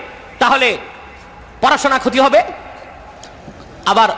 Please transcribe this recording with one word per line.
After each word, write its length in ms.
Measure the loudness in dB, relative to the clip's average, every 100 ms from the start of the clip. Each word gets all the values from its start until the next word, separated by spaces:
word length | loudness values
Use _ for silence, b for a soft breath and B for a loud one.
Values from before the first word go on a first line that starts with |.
| -8 -20 -18 -2
তাহলে 380 | 0 2 0 -2 -8 -20 -20 -20 -20 -20 -20 -4
পড়াশোনা 380 | 0 2 0 0
ক্ষতি 200 | 0 2
হবে। 240 | 4 4 0 -4 -18 -20 -20 -20 -20 -20 -20 -20 -20 -20 -20 -8 -2
আবার 240 | 2 2